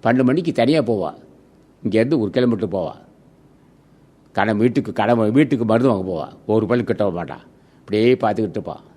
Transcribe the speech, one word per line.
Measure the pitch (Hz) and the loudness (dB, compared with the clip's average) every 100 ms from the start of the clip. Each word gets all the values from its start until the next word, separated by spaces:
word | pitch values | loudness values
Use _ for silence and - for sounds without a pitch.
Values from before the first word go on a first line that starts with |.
பன்னெண்டு | 120 127 127 | 2 2 2
மணிக்கு | 147 170 | 0 -2
தனியா | 139 117 156 | 0 2 2
போவா, | 117 110 82 - - - _ _ _ _ | 0 -2 -4 -8 -20 -20 _ _ _ _
இங்கேருந்து | - 104 117 151 | -2 0 2 0
ஒரு | 107 | 0
கிலோமீட்டர் | 107 123 110 98 95 | 0 0 0 -2 -4
போவா, | 85 - - _ _ _ _ _ _ _ _ _ _ _ _ - | -6 -10 -20 _ _ _ _ _ _ _ _ _ _ _ _ -2
கடன் | 104 104 | 0 2
வீட்டுக்கு, | 117 127 117 | 2 0 -4
கடன் | - 104 120 107 123 | -2 0 2 2 2
வீட்டுக்கு | 151 135 113 | 2 0 2
மருந்து | 110 131 | 2 2
வாங்க | 104 92 | 0 -2
போவா, | 85 69 - - | -6 -8 -14 -2
ஒரு | 110 | 0
ரூபாயும் | 107 123 117 | 2 -2 -2
கிட்ட | 117 104 | -2 -2
மாட்டான். | 87 82 - - _ _ _ | -2 -8 -12 -18 _ _ _
அப்படியே | - 107 117 | -4 0 4
பார்த்துக்கிட்டு | 127 113 101 107 95 | 4 2 -2 -4 -4
இருப்பான். | 90 76 - | -10 -14 -18